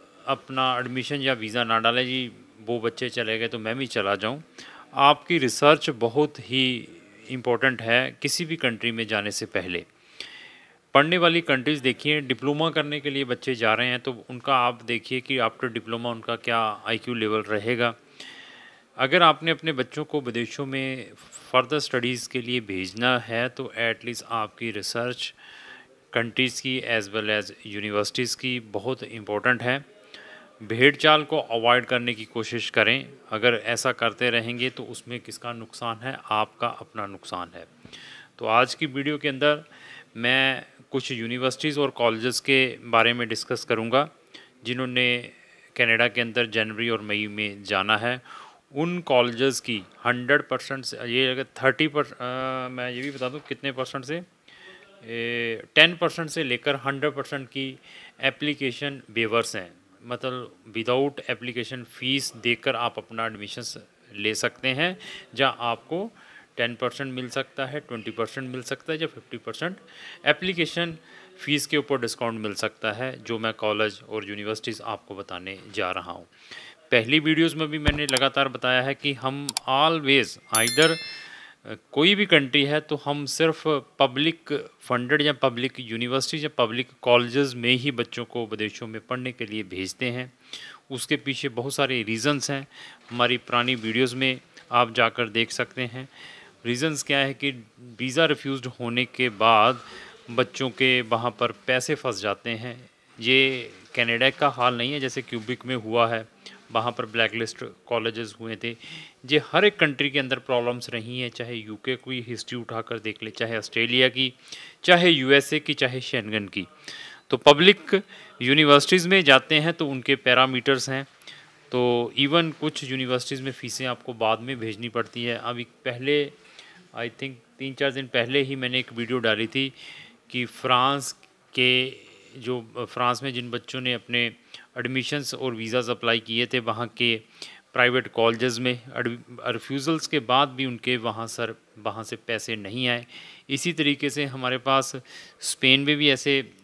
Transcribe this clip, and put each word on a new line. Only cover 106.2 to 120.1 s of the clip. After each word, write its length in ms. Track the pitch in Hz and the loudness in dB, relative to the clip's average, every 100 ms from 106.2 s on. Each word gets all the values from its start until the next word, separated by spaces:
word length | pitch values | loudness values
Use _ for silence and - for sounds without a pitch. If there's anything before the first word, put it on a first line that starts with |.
| 110 _ - - - | -6 _ -20 -20 -4
वहाँ 200 | 113 120 | -2 -2
पर 140 | 120 113 | -4 -4
ब्लैकलिस्ट 600 | 113 110 113 113 - 117 - - | 0 0 0 -6 -6 -14 -14 -4
कॉलेजेस 500 | 117 113 113 110 - | -2 -2 -6 -10 -10
हुए 180 | 113 107 | -10 -8
थे। 120 | 117 113 - - - _ 127 | -10 -10 -16 -18 -18 _ 2
ये 160 | 151 - | 2 4
हर 140 | 165 202 | 4 4
एक 140 | 202 | 4
कंट्री 300 | 156 135 143 | 0 2 -2
के 100 | 143 | 0
अंदर 200 | 131 127 | -2 -4
प्रॉब्लम्स 500 | - 123 120 123 - | 0 0 2 -2 -6
रही 300 | 117 110 127 | -8 -8 -8
हैं, 100 | 120 | -8
चाहे 260 | - 120 117 | -8 -10 -8
यूके 400 | 110 107 - 123 | -10 -10 -6 -6
की 260 | 127 127 | -6 -8
हिस्ट्री 360 | 117 117 - 123 | -8 -10 -8 -10
उठाकर 420 | 113 113 - 113 | -8 -8 -6 -6
देख 240 | 107 101 | -6 -8
ले, 60 | 110 | -10
चाहे 280 | - 113 113 | -6 -4 -4
ऑस्ट्रेलिया 520 | - 117 117 123 127 | -4 -2 2 4 4
की, 240 | 127 127 - - - - - | 4 -4 -4 -18 -18 -18 -4
चाहे 260 | - 175 175 | 6 8 8
यूएसए 500 | 151 131 139 - 151 | 6 8 6 6 -2
की, 140 | 151 | -2
चाहे 280 | 139 131 131 | 0 0 -2
शेंगन 460 | - 127 104 107 98 | -4 -4 -2 -4 -4
की। 200 | 101 90 - - - - - - | -6 -8 -12 -18 -16 -16 -16 -4
तो 80 | 127 | 6
पब्लिक 640 | 147 147 180 202 - 196 - - - - | 10 10 10 6 4 0 0 -18 -20 -4
यूनिवर्सिटीज़ 680 | 123 147 147 143 143 185 175 | 2 6 10 8 8 2 6
में 140 | 190 | 4
जाते 320 | 147 135 - 156 | 8 8 8 2
हैं 180 | 160 | 2
तो 140 | 165 147 | 0 -2
उनके 280 | 135 123 | -2 0